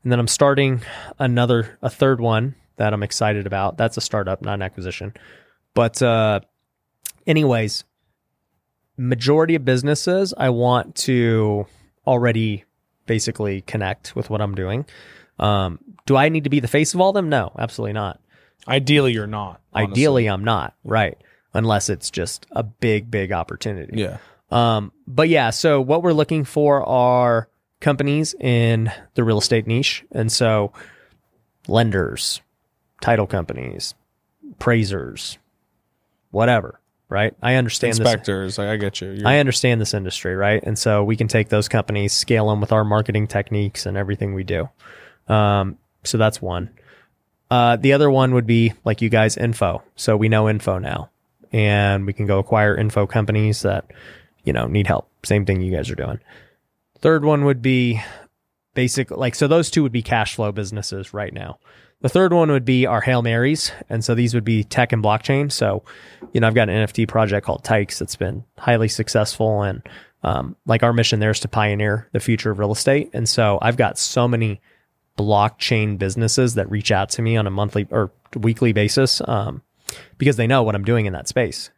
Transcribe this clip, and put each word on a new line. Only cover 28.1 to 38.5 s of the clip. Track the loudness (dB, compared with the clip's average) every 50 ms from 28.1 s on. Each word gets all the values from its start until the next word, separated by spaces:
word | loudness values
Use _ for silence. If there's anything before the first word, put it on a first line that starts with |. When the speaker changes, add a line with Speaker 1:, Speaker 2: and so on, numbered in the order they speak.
| 0 0 -2 -4 -6 -4
Speaker 1:
in | 0 2 2 4 4 2 2 2 0 -2 -4 -8 -18 _ _
the | 0 2
real | 2 2
estate | 2 2 2 0 0 0
niche. | 0 -2 0 0 -2 -4 -6 -10 _
And | -4 -4 -2 -2
so | 0 0 2 2 2 2 0 -2 -6 -14 -20 -20 -20 _ _ _ _ _ _ _ _ _ _ _ _ _ _
lenders, | 0 2 2 2 2 0 0 -2 -2 -4 -6 -6 -6 -6 -8 _ _ _ _ _ _ _ _ _ _ _ -6
title | 0 0 2 2 0
companies, | -2 -2 -6 -4 -6 -8 -10 -10 -10 -10 -10 -12 -12 -12 _ _ _ _ _ _ _ _ _ -20 -20 -18
appraisers, | _ 0 0 2 2 0 -2 -4 -8 -8 -10 -12 -12 -14 -14 -14 _ _ _ _ _ _ _ _ _ _ _ _ _ _ _ _ _ _ _
whatever, | -2 0 2 2 2 0 -2 -4 -16 _ _ _ _ _ _ _
right? | -2 -2 -2 -2 -4 _
I | -2 0 0
understand | 2 0 -2 -2 -2 -2 -2 0
this. | 2
Speaker 2:
Inspectors, | 2 2 2 2 -2 -4 -4 -4 -4 -6